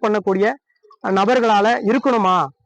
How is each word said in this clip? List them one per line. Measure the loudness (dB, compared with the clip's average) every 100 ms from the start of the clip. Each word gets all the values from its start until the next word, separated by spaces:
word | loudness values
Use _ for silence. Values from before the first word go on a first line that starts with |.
| 0
பண்ணக்கூடிய | -2 -2 0 0 -4 _ _ _ _ -4
நபர்களால | 0 2 2 2 2 2 0 0
இருக்கணுமா | -2 0 0 0 0 -2 -8